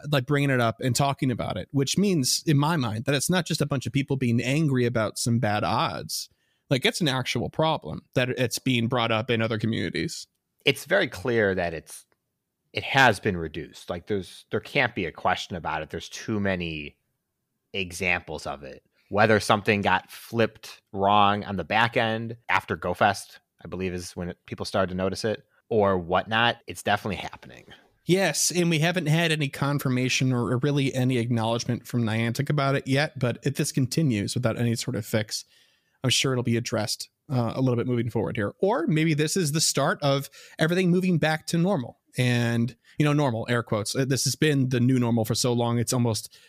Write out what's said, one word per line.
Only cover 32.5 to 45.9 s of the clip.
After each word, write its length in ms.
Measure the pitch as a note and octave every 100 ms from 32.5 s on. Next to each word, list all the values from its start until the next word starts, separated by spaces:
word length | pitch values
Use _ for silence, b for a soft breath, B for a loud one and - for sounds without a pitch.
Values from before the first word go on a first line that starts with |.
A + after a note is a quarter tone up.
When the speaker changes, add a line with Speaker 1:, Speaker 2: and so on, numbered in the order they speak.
Speaker 1:
about 240 | D3 C#3 C3+
it 100 | -
yet, 300 | C3+ D3+ -
but 220 | A#2+ -
if 120 | C#3+ C3+
this 160 | D3
continues 640 | - B2+ - D#3+ G#2+ G#2 -
without 240 | B2 A2
any 160 | A#2+ A#2
sort 200 | - B2+
of 100 | G#2+
fix, 380 | A2 G#2 - - b b b b b
I'm 80 | C3
sure 200 | - C#3
it'll 120 | B2+
be 140 | A#2+ A#2
addressed, 520 | A#2 A2 G#2 - - _ -
uh, 220 | C3 A#2 -
a 60 |
little 160 | C3 A#2+
bit 100 | A#2+
moving 240 | A#2+ A#2
forward 240 | A2+ G2 -
here. 180 | G2+ -
Or 260 | F#3+ B3 E4
maybe 300 | D#3 D#3+ D3
this 200 | D3+ -
is 180 | D#3+
the 80 | D#3
start 360 | - - C#3+ G#3
of 260 | C#3+ C#3 C#3 B B B
everything 320 | D#3+ F3+ F#3
moving 260 | F3 F#3 E3+
back 300 | D#3 D#3 -
to 100 | E3+
normal. 400 | E3+ G3 A#2 - _ -
And, 600 | B2+ A#2+ A#2+ A#2 A#2 - b b
you 60 | D3+
know, 60 |
normal, 360 | D3 C#3+ A2+ -
air 140 | A#2+
quotes. 320 | A2+ G#2+ G2+ -
Uh, 100 | C3+
this 180 | C3 -
has 100 | B2
been 340 | D#3 C#3+ B2+
the 100 | B2+
new 200 | A#2+ C3
normal 260 | A#2+ A#2 A2
for 80 |
so 180 | A2+ B2
long, 280 | A#2+ A#2 A#2+
it's 120 | A#2